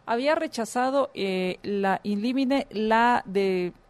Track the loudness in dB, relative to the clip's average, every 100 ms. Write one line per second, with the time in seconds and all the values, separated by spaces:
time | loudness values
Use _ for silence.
0 | -4 -2 0 0 -2 -4 -4 -2 0 0
1 | 0 -2 -2 -2 -2 -4 -4 0 0 0
2 | -2 -2 0 0 2 0 -2 -2 2 4
3 | 4 2 0 0 2 0 -2 -8